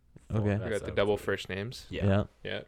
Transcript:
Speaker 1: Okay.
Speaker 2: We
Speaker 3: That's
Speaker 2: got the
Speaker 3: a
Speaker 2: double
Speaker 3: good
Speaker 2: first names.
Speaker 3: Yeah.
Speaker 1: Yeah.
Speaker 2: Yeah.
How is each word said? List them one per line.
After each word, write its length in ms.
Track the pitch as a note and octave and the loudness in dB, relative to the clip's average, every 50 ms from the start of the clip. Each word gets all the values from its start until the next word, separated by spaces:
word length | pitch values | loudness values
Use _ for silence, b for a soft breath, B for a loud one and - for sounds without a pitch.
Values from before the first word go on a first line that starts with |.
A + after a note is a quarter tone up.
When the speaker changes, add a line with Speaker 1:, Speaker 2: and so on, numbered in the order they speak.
| _ _ - - - - - | _ _ -20 -18 -8 -2 0
Speaker 1:
Okay. 80 | G#2+ G#2 | 2 2
Speaker 2:
We 60 | G#2 G2+ | 2 2
Speaker 3:
That's 140 | G#2 A2 A#2 A2 G2 | 2 0 -2 -2 -4
Speaker 2:
got 60 | - | -4
the 60 | - - | -2 0
Speaker 3:
a 40 | |
Speaker 2:
double 200 | G#2 G2+ G#2 G#2 | 2 4 4 4
Speaker 3:
good 80 | G2+ - | 2 2
Speaker 2:
first 240 | - G2 F#2+ - - | 0 -2 -2 -2 -4
names. 380 | F#2 F#2+ G2+ A#2 B2+ - - - | -6 -6 -6 -6 -8 -10 -12 -10
Speaker 3:
Yeah. 180 | F#2 D#2+ F#2 | -4 0 2
Speaker 1:
Yeah. 180 | G2+ G2 G2+ - - _ _ - | 4 4 4 2 0 _ _ -8
Speaker 2:
Yeah. 160 | G2 G2 G2+ - | -6 -6 -6 -8